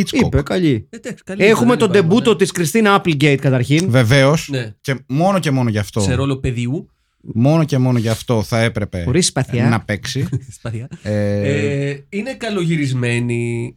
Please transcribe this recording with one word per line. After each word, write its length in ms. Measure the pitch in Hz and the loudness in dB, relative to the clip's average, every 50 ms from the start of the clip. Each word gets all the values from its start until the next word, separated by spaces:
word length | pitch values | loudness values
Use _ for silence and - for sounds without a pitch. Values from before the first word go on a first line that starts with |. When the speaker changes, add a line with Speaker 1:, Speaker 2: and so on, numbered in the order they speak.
| 196 | -4
Speaker 1:
Hitchcock. 200 | - - 277 208 | -2 0 0 0
Speaker 2:
Είπε, 160 | 127 120 139 | 2 0 -2
καλή. 460 | 147 - - 190 175 156 127 104 - _ | -2 0 -2 0 2 2 0 0 -2 _
Speaker 3:
Εντάξει, 340 | - 226 - 247 190 - _ | -16 -14 -12 -12 -14 -12 _
καλή, 200 | - 190 196 185 | -10 -4 2 4
Speaker 2:
Έχουμε 260 | 208 226 - 240 240 | 4 4 4 4 2
Speaker 3:
δεν 80 | 247 220 | 2 2
Speaker 2:
τον 120 | 226 202 | 2 2
Speaker 3:
υπάρχει, 180 | 180 202 180 160 | 4 4 4 4
Speaker 2:
ντεμπούτο 220 | 190 240 - 233 | 2 2 4 2
Speaker 3:
ναι. 40 | 202 160 | 2 2
Speaker 2:
της 140 | 190 - | 2 -2
Κριστίνα 500 | - 180 170 147 - 226 220 202 202 196 | 0 -2 -2 0 2 2 4 4 4 4
Applegate, 360 | 196 180 160 139 151 151 139 135 | 2 2 0 2 2 2 2 2
καταρχήν. 480 | - 139 131 127 120 - 143 160 185 170 | 2 0 0 0 2 2 2 2 2 2
Speaker 1:
Βεβαίως. 580 | 117 131 120 107 135 139 135 139 156 160 - - | 2 4 4 4 4 4 6 4 4 2 -2 -4
Speaker 3:
Ναι. 240 | 139 127 117 104 104 _ | -6 -6 -6 -8 -12 _
Speaker 1:
Και 140 | - - 131 120 - - | -6 -6 -6 -6 -6 -4
μόνο 320 | 127 147 170 196 202 185 | -2 0 0 0 0 0
και 120 | 143 156 | 0 0
μόνο 180 | 135 131 123 117 | 0 0 0 0
γι' 80 | 104 104 | 0 -2
αυτό. 220 | 101 - - 117 | -2 -4 -2 -2
Speaker 3:
Σε 120 | 101 95 127 | 0 0 0
ρόλο 240 | 127 139 139 139 135 | 0 -2 -2 -4 -4
παιδιού. 520 | 135 135 117 120 120 120 131 185 208 - _ _ _ _ _ _ - - - | -4 -6 -4 -4 -4 -4 -4 -6 -8 -12 _ _ _ _ _ _ -16 -8 -2
Speaker 1:
Μόνο 300 | 110 123 143 156 165 160 | 2 2 4 4 4 2
και 120 | - 147 127 | 2 0 0
μόνο 200 | 127 127 123 120 | 2 2 2 0
γι' 100 | 107 113 | 0 0
αυτό 340 | 113 - - - 123 110 98 | -2 -2 -2 -2 -2 -2 -2
θα 160 | - 120 113 | -2 0 0
έπρεπε 440 | 117 117 - 113 104 - - 90 85 | 0 0 0 -2 -6 -6 -6 -6 -4
Speaker 2:
Χωρίς 220 | - 131 180 175 - | -2 0 0 0 0
σπαθιά. 420 | - 185 175 - - 120 117 117 | 0 -4 -4 -4 -2 0 2 2
Speaker 1:
να 120 | 117 110 | 2 2
παίξει. 460 | - - 104 - - - - 131 - - - - | 0 -4 -6 -6 -6 -6 -6 -6 -6 -4 -6 -6
Speaker 3:
<laughs> 180 | - - - - | -8 -10 -20 -14
Σπαθιά. 300 | - 117 110 110 113 - - - - | -12 -10 -10 -10 -10 -12 -14 -12 -6
Speaker 1:
Ε, 880 | 107 104 104 104 101 101 101 101 139 143 143 143 143 143 139 139 139 | -4 -2 -2 0 0 -2 -2 0 0 0 0 -2 -2 -2 -2 -4 -4
Speaker 3:
Ε, 160 | 143 143 - _ | -6 -8 -12 _
είναι 240 | - 202 233 269 269 | -8 -8 -6 -6 -8
καλογυρισμένη, 1400 | 269 233 220 208 190 170 160 170 160 147 131 131 127 120 120 120 120 120 120 117 117 117 117 117 117 120 120 - | -8 -6 -6 -4 -2 -2 0 0 0 -2 -2 -2 -2 -2 0 0 -2 -2 -2 -2 -2 -4 -4 -6 -6 -8 -10 -12